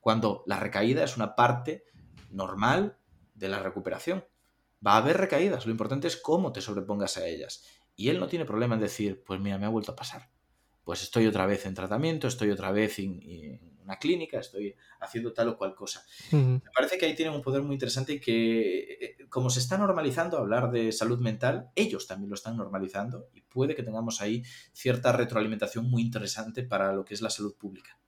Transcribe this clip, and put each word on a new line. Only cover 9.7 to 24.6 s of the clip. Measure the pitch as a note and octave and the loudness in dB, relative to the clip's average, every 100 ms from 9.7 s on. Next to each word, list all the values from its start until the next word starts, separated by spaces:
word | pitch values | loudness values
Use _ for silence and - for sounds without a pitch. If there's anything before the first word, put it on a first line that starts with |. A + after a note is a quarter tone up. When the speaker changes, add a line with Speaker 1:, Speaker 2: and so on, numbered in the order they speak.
| A2+ G#2 | -2 -2
Speaker 1:
a | - | -8
pasar. | - - - _ _ _ _ _ | -10 -12 -18 _ _ _ _ _
Pues | - F2 | -8 -6
estoy | - A#2+ A2 | -2 4 4
otra | G#2 F#2+ | 4 2
vez | G2 G2 | 2 -2
en | |
tratamiento, | F#2+ F#2 G#2+ D#3+ D#3+ C3 | -6 -4 0 0 0 -4
estoy | - G#2+ | -2 0
otra | G2 F#2+ | 0 0
vez | G2+ G#2+ - | 2 0 0
en, | G2 F#2 | -6 -8
en | - E2+ D2+ C2 E2 C#2 | -14 -16 -16 -16 -20 -20
una | F#2 G2 | -14 -6
clínica, | D3 F3+ D#3+ B2 | -2 -2 -2 -8
estoy | - G2 G#2 - - - | -8 -8 -8 -10 -20 -16
haciendo | - A#2 A#2 | -10 -6 -6
tal | A2 A#2 | -2 -2
o | A2+ | 0
cual | G2 - | -6 -6
cosa". | G2+ - - - - | -12 -12 -14 -20 2
Speaker 2:
Ujú. | D3+ B2+ B2+ | 4 6 2
Speaker 1:
Me | - | 0
parece | - - F#3 | 0 0 2
que | E3 | 0
ahí | |
tienen | D#3 D#3+ | 0 -2
un | D3 | -2
poder | C3 C3+ | -2 -2
muy | C#3+ | 0
interesante | C#3 B2 C3 C3 | -2 -2 -2 -2
y | C#3+ | -2
que, | - A2+ A2+ A2+ G#2 F2+ - - | 2 4 4 4 2 0 -4 -10
eh, | B2 - - | -12 -12 -6
como | C3 B2 | -2 0
se | B2 | 2
está | B2 F#3+ | 0 2
normalizando | G3+ F3 D3+ B2+ F3 G3+ | 4 6 4 2 2 2
hablar | G#2 A2+ B2+ | 4 4 4
de | B2 A2+ | 4 2
salud | A2 A2+ A#2+ | 2 2 2
mental, | B2 G#2+ B2 C#3 - - | 2 2 0 0 -2 0
ellos | A3 G2 - | 0 0 -6
también | F#2+ G2+ | -8 -6
lo | |
están | G2 A2 A2+ | -6 -6 -4
normalizando | F#2+ G2 F#2 G2 A2 G#2 - | -4 -4 -4 -4 -4 -6 -12
y | - | -20
puede | _ B2+ C#3 | _ -2 0
que | D3 | 0
tengamos | A#2 A2 A2+ A2+ | -4 -4 -4 -2
ahí | G#2 A#2 B2 - | -2 -2 -6 -16